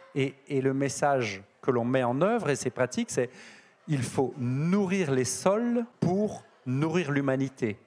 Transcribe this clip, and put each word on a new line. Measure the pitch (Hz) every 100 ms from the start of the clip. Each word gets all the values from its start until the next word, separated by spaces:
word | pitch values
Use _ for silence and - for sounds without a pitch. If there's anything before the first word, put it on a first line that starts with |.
| -
Et, | 143 139 139 -
et | 135
le | 135
message | 135 139 - 147 135 113 95 - _
que | -
l'on | 120
met | 117 131
en | 120 131
œuvre, | 190 233 151
et | 135
c'est | 131
pratique, | - 127 - 233
c'est | - 120 - - - - _ -
il | 143
faut | 120 - 127 -
nourrir | 123 131 165 202 185 196 151
les | 131 120
sols | - 185 208 240 240 233 -
pour | 165 190 214 - - _ 131
nourrir | 131 160 180 143
l'humanité. | 143 139 131 139 - 110 98